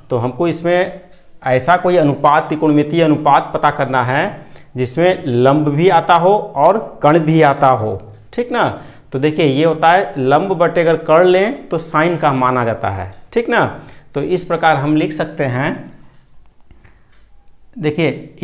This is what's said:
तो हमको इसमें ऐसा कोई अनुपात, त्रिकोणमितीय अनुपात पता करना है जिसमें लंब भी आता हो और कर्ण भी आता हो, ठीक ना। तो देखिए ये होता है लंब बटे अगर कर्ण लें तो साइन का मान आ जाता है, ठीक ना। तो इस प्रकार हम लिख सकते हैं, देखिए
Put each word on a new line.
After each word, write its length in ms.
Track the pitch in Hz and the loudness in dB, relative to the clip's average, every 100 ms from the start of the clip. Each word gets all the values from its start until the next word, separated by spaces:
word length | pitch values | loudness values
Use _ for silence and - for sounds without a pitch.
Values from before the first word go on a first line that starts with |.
| - | -6
तो 80 | 123 | -4
हमको 300 | 123 123 170 | -4 -2 -4
इसमें 540 | 165 170 175 190 - - - - - | -2 -2 0 -2 -6 -20 -20 -20 -10
ऐसा 340 | 127 127 131 180 | -2 0 2 0
कोई 200 | 180 180 | 2 2
अनुपात, 460 | 147 135 147 151 160 | 2 2 2 2 0
त्रिकोणमितीय 580 | 156 156 147 147 170 | -2 0 2 0 0
अनुपात 480 | 160 147 151 143 165 | 2 2 2 2 0
पता 160 | - 147 | -2 -2
करना 320 | 143 135 131 120 | 0 -2 -2 -2
है 420 | 135 190 - - - - 127 | -2 -4 -8 -18 -20 -14 -8
जिसमें 460 | 123 156 175 185 156 | -6 0 0 0 -2
लंब 420 | 120 127 147 151 | 2 2 2 0
भी 200 | 143 180 | 2 2
आता 240 | 202 - 175 | 2 4 2
हो 200 | 175 208 - 139 | 4 2 -2 2
और 420 | 156 214 - - | 2 2 -4 -2
कर्ण 160 | 147 165 | 2 2
भी 200 | 156 160 | 2 4
आता 260 | 147 135 139 | 2 4 2
हो, 320 | 123 107 101 - - - | 2 -2 -8 -12 -20 -12
ठीक 180 | - 240 | -8 -6
ना। 320 | 240 156 - - - - | -2 -4 -6 -14 -20 -12
तो 60 | 135 | -4
देखिए 260 | 147 151 156 | -2 0 0
ये 160 | 131 165 | 2 0
होता 260 | 156 170 | 2 2
है 220 | 180 202 147 | 2 0 -2
लंब 340 | 131 156 196 165 | 0 0 0 0
बटे 260 | 170 175 | 0 2
अगर 160 | 165 160 | 0 0
कर्ण 280 | - 160 180 | 2 4 4
लें 420 | 185 202 277 - | 4 0 -4 -8
तो 80 | 165 | -8
साइन 380 | 165 151 165 165 | -4 -2 0 0
का 140 | 151 | -2
मान 240 | 131 127 127 | 0 0 0
आ 80 | 117 | -2
जाता 240 | 107 101 | -4 -6
है, 220 | 98 95 - - | -6 -10 -14 -6
ठीक 160 | 233 233 | -4 -2
ना। 320 | 233 127 - - - - 143 | 0 -2 -4 -18 -20 -12 -8
तो 60 | |
इस 200 | 147 180 | -4 -6
प्रकार 320 | - 165 160 147 | -4 -2 0 0
हम 200 | 143 151 | 0 0
लिख 160 | 160 | -2
सकते 300 | 156 160 - 139 | -4 -8 -4 -4
हैं, 480 | 123 147 - - - - - _ - - _ - - - _ _ - _ - - - - - | -2 -4 -6 -12 -20 -20 -20 _ -20 -20 _ -20 -20 -20 _ _ -20 _ -20 -20 -20 -20 -6
देखिए 320 | 151 147 147 - - - | -4 -2 -2 -4 -12 -6